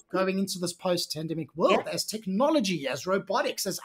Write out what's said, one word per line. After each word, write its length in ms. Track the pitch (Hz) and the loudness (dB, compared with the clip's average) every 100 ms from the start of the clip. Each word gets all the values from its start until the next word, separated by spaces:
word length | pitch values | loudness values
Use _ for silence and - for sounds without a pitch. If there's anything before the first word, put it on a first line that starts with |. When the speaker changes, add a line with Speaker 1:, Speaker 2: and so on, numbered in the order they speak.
| - | -4
Speaker 1:
going 280 | 185 190 190 | 0 0 0
into 180 | 190 185 | -2 -2
this 140 | 175 | -4
post-pandemic 840 | - 190 180 - 151 160 160 143 151 | -2 0 0 -2 -4 -4 -4 -6 0
world, 280 | 240 240 - | 4 4 2
Speaker 2:
Yeah. 60 | |
Speaker 1:
as 120 | 165 - | -4 -4
technology, 800 | 220 190 190 277 311 190 170 131 | -6 -2 2 4 4 2 0 0
as 180 | 135 180 | -2 0
robotics, 600 | 196 185 262 294 - 196 | -2 0 0 0 -2 -4
as 140 | 175 | -2